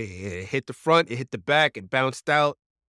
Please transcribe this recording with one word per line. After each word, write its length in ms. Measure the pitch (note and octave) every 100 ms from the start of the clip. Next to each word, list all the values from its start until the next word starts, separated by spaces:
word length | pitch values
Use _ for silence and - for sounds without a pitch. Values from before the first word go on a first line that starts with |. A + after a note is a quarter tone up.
| G#2+
it 340 | F2+ G2 F2 F#2+
hit 180 | C3+ -
the 60 |
front, 360 | B2+ - E3 E3+
it 60 | A#2+
hit 140 | C3
the 80 | A2+
back, 380 | F2+ D3 D3+ -
it 100 | F#2+
bounced 400 | C3 C3 C3+ -
out. 300 | D3+ D3 - _ _